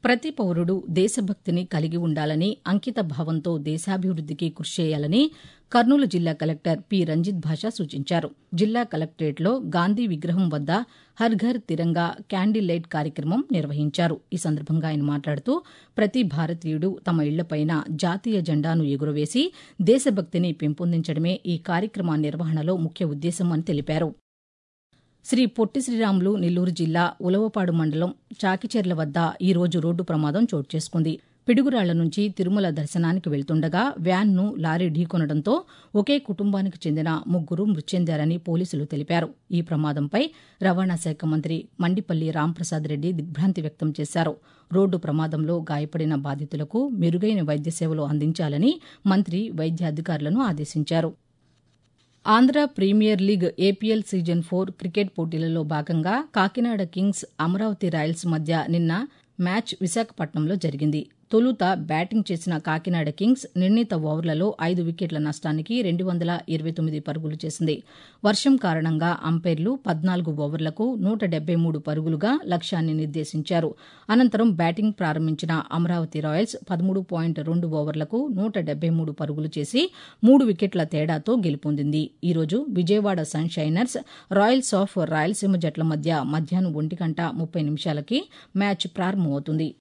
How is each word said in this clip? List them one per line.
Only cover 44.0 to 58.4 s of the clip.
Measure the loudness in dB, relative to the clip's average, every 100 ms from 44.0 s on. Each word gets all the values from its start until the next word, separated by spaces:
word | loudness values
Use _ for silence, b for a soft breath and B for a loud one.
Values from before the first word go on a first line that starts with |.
చేశారు. | -4 0 -2 -4 b b b
రోడ్డు | 2 2 2
ప్రమాదంలో | -2 0 0 -2 0 -2
గాయపడిన | -2 -4 -4 -2 0
బాధితులకు | 0 -2 -6 -6 -6 -4 -2 -2
మెరుగైన | 0 0 2 0 0
వైద్య | 0 -2 -2
సేవలు | -2 -2 0
అందించాలని | 0 0 0 0 0 2 2 2 B B 2
మంత్రి | 2 2 -2 -4
వైద్య | -2 -2 0 -2
అధికారులను | -4 -4 -4 0 0
ఆదేశించారు. | 0 -2 -4 -4 0 0 0 -4 _ _ _ _ _ _ _ _ _ _ 2
ఆంధ్ర | 6 6 6
ప్రీమియర్ | 2 2 4 4 4 4
లీగ్ | 4 4 2 2
ఏపీఎల్ | 0 2 0 0
సీజన్ | 0 -2 0 0
ఫోర్ | 0 -2 -2
క్రికెట్ | -4 -4 -2 -2 -2
పోటీలలో | -4 -2 -2 0
భాగంగా | -2 -2 -2 0 0 -2 -2
కాకినాడ | 0 0 2 -2 0
కింగ్స్ | -4 0 -2 -2 -8 _
అమరావతి | -2 0 -2 -2 -2
రాయల్స్ | 0 -2 -2 -2
మధ్య | -2